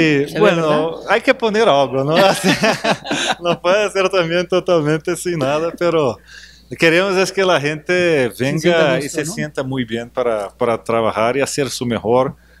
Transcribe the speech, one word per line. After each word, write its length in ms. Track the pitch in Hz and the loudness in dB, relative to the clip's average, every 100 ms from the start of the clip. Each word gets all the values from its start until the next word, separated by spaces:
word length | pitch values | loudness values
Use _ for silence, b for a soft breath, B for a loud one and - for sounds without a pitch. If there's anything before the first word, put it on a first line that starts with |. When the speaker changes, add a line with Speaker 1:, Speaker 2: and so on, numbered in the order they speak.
| 160 143 147 | 4 2 0
Speaker 1:
Se 60 | |
ve, 60 | 165 | 2
Speaker 2:
bueno, 280 | 202 170 160 | 2 2 0
Speaker 1:
¿verdad? 380 | 151 165 160 - | 0 -2 -6 -2
Speaker 2:
hay 120 | 214 | 0
que 100 | 277 | 2
poner 340 | - 226 208 220 | 0 0 2 4
algo, 380 | 139 135 131 | 4 2 0
¿no? 100 | 139 170 | 0 4
<laughs> 1200 | 190 170 190 185 220 180 226 - 285 269 - - | 4 2 0 2 0 0 -2 -4 -4 -4 -4 -2
No 200 | 175 165 | -2 0
puede 280 | 175 202 202 | 2 2 0
ser 200 | 196 185 | 0 0
también 360 | 190 165 175 175 | 0 0 -2 0
totalmente 680 | 180 175 175 147 160 180 170 | -2 2 0 2 -2 -2 -6
sin 220 | 180 170 | -4 -2
nada, 340 | 131 151 165 - | -2 -2 -4 -2
pero 400 | 175 165 135 104 B B B B _ 120 | 0 2 0 -4 B B B B _ 0
queremos 380 | 165 170 196 190 | 2 4 2 0
es 160 | 185 | 0
que 100 | 190 | 0
la 160 | 190 160 | 2 2
gente 720 | 143 151 - 180 175 151 123 | 0 -6 -2 0 2 2 0
Speaker 1:
Se 20 | 101 | -2
sienta 320 | 131 160 170 | -4 0 0
Speaker 2:
venga 240 | 170 151 | 2 2
Speaker 1:
a 60 | 131 | 0
Speaker 2:
y 40 | |
Speaker 1:
gusto, 140 | 143 - | -4 -6
Speaker 2:
se 60 | |
Speaker 1:
¿no? 80 | 151 | -6
Speaker 2:
sienta 300 | 180 151 - | -6 -8 -6
muy 220 | 131 135 | -6 -6
bien 260 | 117 117 117 | -6 -6 -6
para, 400 | - 120 110 98 | -4 -2 -2 -6
para 320 | - 120 113 | -4 -2 -2
trabajar 560 | - 113 110 98 113 131 | -2 0 0 0 0 0
y 20 | |
hacer 300 | 131 - 131 | -2 -2 -6
su 160 | - 120 | -4 -4
mejor 500 | 107 101 123 131 - b b | -4 0 2 0 -4 b b